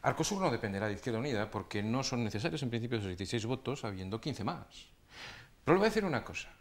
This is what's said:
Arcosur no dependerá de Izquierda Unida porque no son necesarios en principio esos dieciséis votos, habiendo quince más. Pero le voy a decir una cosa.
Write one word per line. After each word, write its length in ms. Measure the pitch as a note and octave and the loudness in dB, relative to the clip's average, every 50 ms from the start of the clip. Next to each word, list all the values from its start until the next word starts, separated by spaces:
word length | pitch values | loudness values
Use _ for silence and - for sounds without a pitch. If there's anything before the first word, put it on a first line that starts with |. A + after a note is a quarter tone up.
| - C3+ | 4 2
Arcosur 320 | C3 - D#3+ - G#3+ G3 | 2 2 0 0 2 2
no 100 | F#3+ E3 | 2 2
dependerá 380 | B2 G#2+ - G#2 G2 G2 G#2 G#2+ | 2 2 0 0 0 0 0 0
de 60 | G#2 | -2
Izquierda 260 | F#2+ - C3 A2+ A2 | -2 -2 -2 0 0
Unida 320 | A2+ D3 B2+ G#2 G#2+ G#2+ | 0 0 0 0 0 0
porque 320 | - G#2+ G2 - - G#2+ G2+ | -2 -4 -4 -2 -2 -2 0
no 180 | A2 A2+ C3 | 2 0 0
son 220 | C3 - - A#2+ A#2+ | 0 0 0 0 0
necesarios 400 | G#2+ - G#2+ G#2+ E3 E3 D3+ C#3 | 0 0 0 -2 0 0 0 -2
en 60 | B2 | 0
principio 280 | A2+ A2+ A#2 A#2+ B2 A2+ | 0 -2 -2 0 -2 0
esos 120 | G2+ F#2+ | 0 -2
dieciséis 360 | F2+ F2+ G2 F2+ - A#2+ G#2 | -2 -4 -4 -2 -2 -2 0
votos, 380 | A2+ C3 B2+ - B2+ - - - | 0 -2 -2 -2 -4 -4 -2 -4
habiendo 380 | A2 G2+ F#2+ F#2+ F#2 G2+ A2+ | -6 -4 -4 -4 -4 -4 -4
quince 240 | - D#3 C3+ - F#2 | -4 -4 -4 -2 -2
más. 420 | B2 F3 - G#2 - - - - - - - - - - - - - - - - - - - - | -4 -4 -4 -8 -14 -18 -20 -20 -20 -20 -20 -20 -20 -16 -14 -14 -14 -14 -16 -18 -20 -20 -6 4
Pero 100 | - D#3+ | 6 6
le 40 | F#3+ | 8
voy 80 | G3+ A3 | 8 6
a 20 | |
decir 160 | G#3+ A3+ G3+ | 4 4 2
una 180 | F#3 D3 A2+ - | 2 0 0 0
cosa. 240 | - E2+ - - - - - | -2 -8 -10 -10 -12 -16 -20